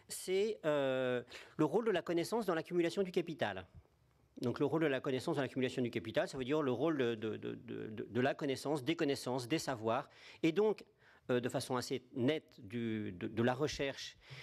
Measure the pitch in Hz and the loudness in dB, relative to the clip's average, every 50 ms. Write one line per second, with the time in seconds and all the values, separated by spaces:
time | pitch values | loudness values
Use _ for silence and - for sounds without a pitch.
0 | - - - - - - 185 190 208 226 - - - 156 147 143 139 135 131 131 | -14 -12 -12 -8 -4 -2 0 2 2 0 -2 -2 0 2 2 4 2 2 2 2
1 | 131 127 123 123 120 - - - - - - - 156 143 165 220 233 226 190 165 | 2 2 0 -2 -2 -6 -12 -16 -18 -6 0 2 2 4 4 2 2 2 2 2
2 | - - 170 170 165 - 214 240 214 190 165 160 156 - 175 175 165 170 170 202 | 2 2 2 2 2 2 0 0 2 2 0 0 0 0 2 2 2 2 2 0
3 | 190 180 - 190 165 - - - 120 104 95 92 90 - - - - _ _ _ | 0 0 0 0 -2 -2 -2 -2 -2 -2 -2 -4 -10 -14 -16 -20 -20 _ _ _
4 | _ _ _ _ _ _ _ - - 120 110 - 147 135 151 165 165 147 135 123 | _ _ _ _ _ _ _ -4 -2 -2 0 2 2 2 2 4 2 2 2 0
5 | - 151 131 123 - 175 165 151 131 123 - 135 127 123 127 131 123 120 - 113 | 0 0 -2 0 0 0 0 0 0 0 0 0 0 0 0 0 -2 0 -2 -4
6 | 92 110 107 147 160 - - 135 127 120 151 156 151 127 123 110 151 165 160 135 | -4 -2 0 0 0 0 -2 -4 -2 0 0 2 2 2 2 2 2 2 2 2
7 | 123 117 117 107 113 107 107 107 113 117 117 113 - 117 113 110 107 110 110 104 | 2 2 0 0 -2 -4 -4 -4 -6 -6 -8 -8 -8 -10 -8 -8 -8 -8 -8 -8
8 | - - 101 120 127 143 - - 160 139 131 - - 139 - 139 123 139 165 165 | -8 -2 0 2 2 2 2 0 -2 -2 -2 -2 -2 -2 -2 0 0 0 0 2
9 | 160 139 135 - - 131 123 135 120 110 156 160 - 143 131 104 110 113 117 135 | 2 0 0 0 -2 -2 -2 -2 -2 0 -2 -2 0 -2 -4 -2 0 0 0 0
10 | - - - - - - - - - 160 156 196 214 214 196 - - - _ _ | -2 -6 -14 -20 -20 -20 -4 0 2 2 4 4 4 4 2 0 -6 -18 _ _
11 | - - - - _ - 127 123 117 120 - 131 - - 131 123 117 - 139 117 | -20 -20 -20 -8 _ 0 2 2 2 0 -2 -2 -2 -2 -2 -2 -2 -2 -4 -6
12 | - - - - 117 135 156 156 - - - - 123 98 113 120 117 113 110 107 | -6 -6 -2 2 2 2 2 2 -2 -10 -18 -18 -12 -8 -4 -4 -2 -2 -2 -2
13 | 104 104 90 87 110 107 - 104 117 123 123 127 151 135 - - 143 139 127 - | -4 -4 -6 -6 -6 -4 0 2 2 4 4 2 0 -2 -2 -2 -4 -4 -4 -6
14 | - - - - - - 131 - | -10 -12 -14 -16 -20 -18 -16 -16